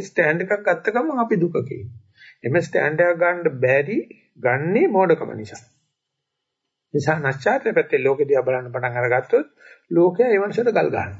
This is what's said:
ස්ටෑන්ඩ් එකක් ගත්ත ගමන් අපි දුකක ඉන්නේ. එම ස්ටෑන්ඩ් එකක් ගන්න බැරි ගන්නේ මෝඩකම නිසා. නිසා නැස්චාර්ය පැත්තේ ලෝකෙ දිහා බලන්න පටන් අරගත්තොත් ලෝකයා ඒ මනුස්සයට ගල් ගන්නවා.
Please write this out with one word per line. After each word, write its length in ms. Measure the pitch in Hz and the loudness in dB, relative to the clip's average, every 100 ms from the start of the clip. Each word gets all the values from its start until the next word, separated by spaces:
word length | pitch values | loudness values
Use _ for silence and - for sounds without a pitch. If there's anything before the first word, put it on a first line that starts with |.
| 196 | 2
ස්ටෑන්ඩ් 360 | - 156 165 | 0 2 0
එකක් 80 | 185 208 196 | -2 -2 -2
ගත්ත 280 | 175 - | -2 -2
ගමන් 280 | 226 311 262 | -2 -2 -2
අපි 160 | 226 202 | 0 0
දුකක 140 | 170 143 120 - | 0 -2 -6 -10
ඉන්නේ. 120 | 101 - _ _ - - | -14 -18 _ _ -20 -10
එම 160 | 113 165 170 | -2 -2 0
ස්ටෑන්ඩ් 340 | - 143 156 175 | 0 0 2 2
එකක් 100 | 170 | 2
ගන්න 380 | 175 175 165 131 | 0 0 -2 0
බැරි 340 | 127 135 147 262 - - _ - | 2 2 0 -4 -6 -10 _ -4
ගන්නේ 480 | 123 131 160 220 359 190 | -2 0 0 2 2 2
මෝඩකම 360 | 185 160 117 107 | 2 2 -2 -10
නිසා. 220 | 107 - - _ _ _ _ _ _ _ _ _ _ _ _ | -12 -16 -20 _ _ _ _ _ _ _ _ _ _ _ _
නිසා 240 | 147 147 160 | -2 0 0
නැස්චාර්ය 480 | 135 131 202 269 226 170 | -2 -2 0 0 0 0
පැත්තේ 280 | - 143 | 0 0
ලෝකෙ 240 | 131 135 135 | 0 0 2
දිහා 160 | 135 123 | 0 2
බලන්න 260 | 127 123 | -2 -4
පටන් 260 | 123 123 120 | -6 -4 -2
අරගත්තොත් 480 | 123 123 - 247 311 _ - - - 170 | 0 0 2 0 0 _ -20 -20 -2 4
ලෝකයා 340 | 180 180 254 | 4 4 2
ඒ 80 | 202 | 2
මනුස්සයට 280 | 202 220 240 190 | 0 -2 0 0
ගල් 160 | 156 | 0
ගන්නවා. 140 | - - | -2 -6